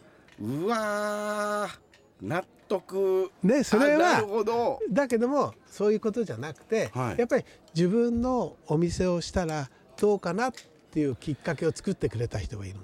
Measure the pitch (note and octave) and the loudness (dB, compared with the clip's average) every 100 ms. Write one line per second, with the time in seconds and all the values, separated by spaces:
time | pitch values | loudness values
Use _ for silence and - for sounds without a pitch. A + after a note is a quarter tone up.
0 | - - - - G#2 C#3 F#3 A#3 G#3+ G#3 | -20 -20 -20 -10 -6 -2 -2 0 -2 -2
1 | G#3 G#3 G#3 G#3 G#3 G#3 G3+ - _ - | -4 -4 -4 -4 -2 -2 -4 -8 _ -20
2 | _ _ G2 E3 - _ _ G3 - F#3 | _ _ -6 -6 -6 _ _ -4 -4 -2
3 | G3 F#3 F#3 - F3+ C#4 A#3 G#3 C#4+ D4+ | 2 2 0 0 2 4 4 4 6 6
4 | F4 D4+ G#3 A3 G#3+ A#3 A#3 - G#4+ A3+ | 4 4 2 0 0 0 0 -2 0 0
5 | C#4 A#3+ A#3+ C#4+ D#3+ - - - G#3 G#3+ | 2 2 2 0 0 -4 -20 -2 0 2
6 | A3 G#3+ G#3 G#2+ D3 C#3+ - A3 C#3 B2+ | 0 -4 -4 -6 -10 -12 -4 -2 0 -2
7 | B2 - A#3+ C4 - - - D#3+ F3 A3 | -2 0 2 0 -2 -16 -6 0 2 4
8 | A#3+ A#3 B3 B3+ D#3+ - - D#3 E3+ - | 2 2 0 0 -2 -6 -2 0 2 2
9 | F#3 F3 - - E3+ D#3 C#3 - _ - | 0 0 -2 -2 -2 -2 -6 -12 _ 0
10 | G#3 G3+ F3+ F3+ B3+ - - _ _ - | 2 2 0 -2 -2 -4 -20 _ _ -2
11 | D3 B2 - C#3 - D3+ E3 - - F#3+ | 0 -2 -6 -6 -4 -2 -2 -2 -6 -2
12 | C#3 A2 A#2 G#2+ F2 G#2 F#2+ G2 | -4 -2 -4 -4 -8 -8 -10 -12